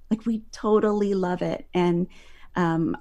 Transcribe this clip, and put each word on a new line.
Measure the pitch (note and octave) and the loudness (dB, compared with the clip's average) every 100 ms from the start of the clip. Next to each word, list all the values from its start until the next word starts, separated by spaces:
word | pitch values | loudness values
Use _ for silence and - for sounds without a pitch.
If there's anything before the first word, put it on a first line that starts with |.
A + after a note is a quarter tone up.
| - | -4
Like, | A3 A#3 | -4 -2
we | A3 - | -6 -6
totally | - G#3+ G#3+ G#3+ G#3 G3+ | -6 2 4 4 2 0
love | G3 F3+ F3+ | 0 0 -2
it. | E3+ - - | -2 -4 -4
And, | F3+ F3 E3+ F3+ - - - - - | 0 2 2 -2 -8 -20 -20 -8 -2
um, | E3+ E3 E3 - | 0 2 0 0